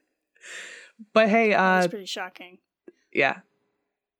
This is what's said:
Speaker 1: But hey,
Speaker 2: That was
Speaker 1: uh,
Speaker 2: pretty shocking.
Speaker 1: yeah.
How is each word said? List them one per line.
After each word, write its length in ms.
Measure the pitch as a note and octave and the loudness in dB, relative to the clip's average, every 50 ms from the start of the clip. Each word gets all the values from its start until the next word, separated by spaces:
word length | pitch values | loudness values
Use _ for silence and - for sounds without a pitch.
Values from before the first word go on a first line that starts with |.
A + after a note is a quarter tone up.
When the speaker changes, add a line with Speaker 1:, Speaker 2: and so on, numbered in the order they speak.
| _ _ _ _ _ _ _ _ - - - - - - - - - - _ - G#3+ - - | _ _ _ _ _ _ _ _ -20 -18 -18 -16 -16 -18 -20 -20 -20 -20 _ -20 -20 0 2
Speaker 1:
But 140 | A3 A3 G3+ | 2 4 4
hey, 200 | G#3+ A3+ A3+ G#3+ | 4 2 4 4
Speaker 2:
That 260 | G3+ - F#3+ F#3 F#3 F#3 | 2 2 4 4 4 2
was 80 | F3+ | 2
Speaker 1:
uh, 20 | E3+ | 0
Speaker 2:
pretty 160 | A3+ G3+ F#3 | -2 -8 -12
shocking. 520 | - - G#3+ F3+ F#3 - - F#3 F3+ F3+ _ _ _ _ _ _ - - _ _ _ | -10 -10 -10 -10 -12 -14 -18 -20 -20 -20 _ _ _ _ _ _ -20 -20 _ _ _
Speaker 1:
yeah. 260 | - - C#3 C3+ - F#3+ - _ _ _ _ _ _ _ _ _ _ _ _ _ _ | -2 0 0 0 -2 -6 -12 _ _ _ _ _ _ _ _ _ _ _ _ _ _